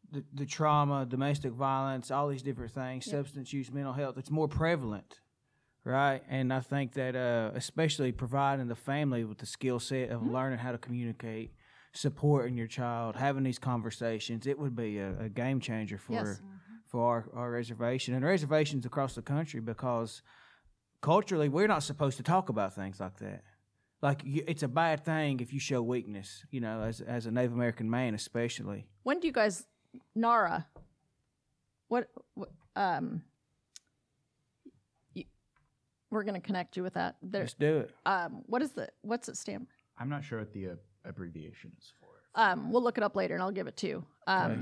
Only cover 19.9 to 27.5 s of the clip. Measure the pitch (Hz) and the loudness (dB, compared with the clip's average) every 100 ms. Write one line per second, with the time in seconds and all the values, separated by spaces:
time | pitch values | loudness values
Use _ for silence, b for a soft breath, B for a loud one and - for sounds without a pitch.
19.9 | 120 113 - b b b b b _ _ | 0 -2 -8 b b b b b _ _
20.9 | _ 147 180 208 170 147 143 214 170 - | _ 6 6 6 2 4 4 4 4 0
21.9 | 147 139 - 127 180 - 110 98 101 98 | 0 0 2 4 4 4 0 0 -2 -6
22.9 | 95 92 98 101 95 - _ _ _ _ | -4 -8 -6 -10 -10 -16 _ _ _ _
23.9 | _ 143 143 147 147 - 151 139 135 165 | _ 0 2 -2 -2 -2 -2 0 2 2
24.9 | 151 160 156 147 131 120 139 - 127 117 | 2 0 0 2 0 -2 -4 0 0 2
25.9 | 123 104 104 95 - - 131 113 110 110 | -2 -4 -10 -12 -16 -10 -6 -4 -2 -4
26.9 | 113 - 120 113 117 123 | -4 -4 -4 0 2 2